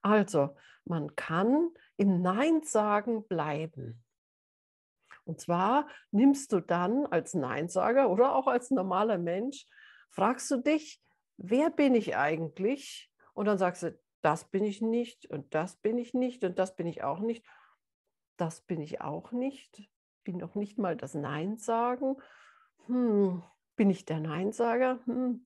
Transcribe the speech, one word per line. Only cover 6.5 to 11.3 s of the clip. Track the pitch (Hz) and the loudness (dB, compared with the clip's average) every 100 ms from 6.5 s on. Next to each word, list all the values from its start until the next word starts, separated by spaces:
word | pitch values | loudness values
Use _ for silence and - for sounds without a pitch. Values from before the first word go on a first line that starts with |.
du | 196 | -2
dann | 165 175 180 247 294 | 2 0 2 0 2
als | 170 - | 0 0
Neinsager | 175 127 127 170 185 196 254 254 | -4 -2 -2 -2 0 2 4 4
oder | 190 262 | 4 4
auch | 269 269 | 4 2
als | 240 247 | 0 0
normaler | 269 190 185 220 190 | -2 0 0 2 0
Mensch | 175 180 247 277 - - - - _ | -2 -2 -4 -8 -20 -20 -20 -20 _
fragst | - 196 254 - | 0 0 0 -2
du | 269 | 0
dich, | 294 302 311 - _ _ _ | 2 0 -2 -20 _ _ _